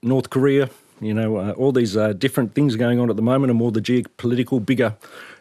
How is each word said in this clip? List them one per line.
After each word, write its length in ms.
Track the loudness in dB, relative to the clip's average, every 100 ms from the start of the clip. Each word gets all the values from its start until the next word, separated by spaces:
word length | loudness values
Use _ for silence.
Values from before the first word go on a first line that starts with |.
North 280 | -2 0 0
Korea, 400 | 0 2 2 0 -6 _ -10
you 140 | -4
know, 240 | -2 -2 -2
uh, 140 | -4
all 200 | -2 0
these, 240 | 2 2 0
uh, 160 | 0
different 420 | 0 -2 -2 -2
things 220 | 0 0 2
going 240 | 0 2
on 100 | 0
at 60 | 0
the 60 |
moment, 280 | 2 2 2
and 80 | 2
more 140 | 0
the 100 | -2
geopolitical, 840 | 0 -2 -2 -6 -2 -2 -2 -2
bigger, 340 | 0 0 0 -4 -16 -20 -20 -20